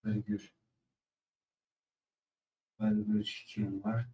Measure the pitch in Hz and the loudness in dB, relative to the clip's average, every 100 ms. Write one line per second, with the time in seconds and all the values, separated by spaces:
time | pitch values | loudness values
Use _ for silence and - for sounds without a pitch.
0 | 110 104 104 101 - _ _ _ _ _ | 0 -2 0 -4 -4 _ _ _ _ _
1 | _ _ _ _ _ _ _ _ _ _ | _ _ _ _ _ _ _ _ _ _
2 | _ _ _ _ _ _ _ _ 107 107 | _ _ _ _ _ _ _ _ 2 2
3 | 104 107 104 - - - 101 98 104 117 | 4 2 0 -8 -10 -4 -2 -2 0 0
4 | - | -2